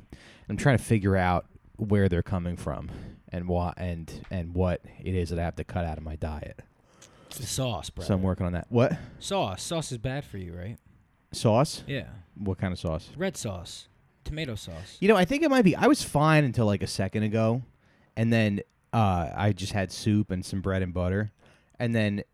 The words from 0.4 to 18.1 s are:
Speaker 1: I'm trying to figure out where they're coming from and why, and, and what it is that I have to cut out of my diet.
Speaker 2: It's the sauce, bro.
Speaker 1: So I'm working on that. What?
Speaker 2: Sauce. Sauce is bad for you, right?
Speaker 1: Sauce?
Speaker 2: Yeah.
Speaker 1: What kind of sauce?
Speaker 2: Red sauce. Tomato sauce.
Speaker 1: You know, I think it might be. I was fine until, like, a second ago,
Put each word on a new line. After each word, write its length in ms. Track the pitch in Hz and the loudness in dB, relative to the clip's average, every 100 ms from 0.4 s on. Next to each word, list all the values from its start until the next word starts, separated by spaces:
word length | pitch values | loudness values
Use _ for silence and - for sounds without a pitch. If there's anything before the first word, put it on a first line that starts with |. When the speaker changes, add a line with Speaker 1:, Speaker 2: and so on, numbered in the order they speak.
| - | -8
Speaker 1:
I'm 80 | 104 | 0
trying 200 | 143 117 | 2 2
to 60 | |
figure 340 | - 113 98 95 | 2 2 4 4
out 300 | 90 87 - - - - | 4 2 -2 -14 -20 -8
where 320 | 107 104 98 | 0 4 4
they're 140 | 87 | 2
coming 340 | - 95 87 87 | 0 -4 -4 -6
from 340 | - 69 - - - - - | -6 -6 -10 -12 -14 -18 -10
and 160 | 87 90 | -8 -2
why, 260 | 87 87 - | 0 0 -4
and, 340 | 90 82 78 76 - | -6 -6 -8 -14 -8
and 240 | 95 85 | -8 -4
what 260 | 87 90 87 - - | 0 0 0 -6 -10
it 140 | 92 | -4
is 160 | 92 85 | -2 -2
that 80 | 87 | -2
I 40 | |
have 120 | 85 - | -4 -4
to 80 | |
cut 200 | - 90 | -6 -4
out 140 | 85 76 | -4 -6
of 60 | |
my 120 | 78 78 | -10 -8
diet. 440 | 80 73 - - - _ _ _ - - - | -8 -8 -12 -16 -20 _ _ _ -20 -20 -18
Speaker 2:
It's 100 | - | -12
the 80 | 123 | -8
sauce, 440 | - 127 92 - | -4 -4 -4 -8
bro. 140 | - | -6
Speaker 1:
So 100 | 87 | -2
I'm 80 | 95 | 0
working 240 | 92 87 90 | 0 0 -2
on 60 | |
that. 120 | 87 - | -4 0
What? 260 | 117 131 - - - | 2 2 0 -8 -14
Speaker 2:
Sauce. 420 | - 196 120 92 | -4 -2 -2 -6
Sauce 300 | - 165 147 | -6 -6 -6
is 60 | 123 | -6
bad 260 | 127 135 | -6 -6
for 140 | 135 98 | -8 -12
you, 140 | 87 | -10
right? 260 | 87 92 - _ _ _ _ _ | -10 -12 -14 _ _ _ _ _
Speaker 1:
Sauce? 520 | - 117 110 151 - - | 0 4 4 2 -2 -8
Speaker 2:
Yeah. 200 | 139 60 - - - | -8 -8 -14 -20 -8
Speaker 1:
What 220 | 98 95 | -6 -2
kind 140 | 95 | -4
of 60 | 87 | -2
sauce? 320 | 85 80 - 104 | -2 -4 -6 -6
Speaker 2:
Red 200 | 190 - | -6 -6
sauce. 520 | 113 90 85 - - _ _ _ | -8 -10 -14 -18 -20 _ _ _
Tomato 300 | - 151 151 104 | -10 -6 -6 -8
sauce. 400 | - 80 92 - | -10 -14 -14 2
Speaker 1:
You 60 | 196 | 6
know, 80 | 208 | 6
I 80 | |
think 180 | - 285 | 4 2
it 60 | 320 | 4
might 120 | 262 | 6
be. 140 | 190 - | 6 6
I 100 | 233 | 6
was 160 | 302 | 4
fine 420 | - 143 151 156 | 2 2 6 6
until, 220 | 143 120 107 | 4 2 2
like, 160 | 98 | 2
a 40 | 95 | -2
second 360 | - 95 107 | -2 -2 0
ago, 380 | 107 110 110 120 120 _ _ _ _ | 0 2 2 0 -4 _ _ _ _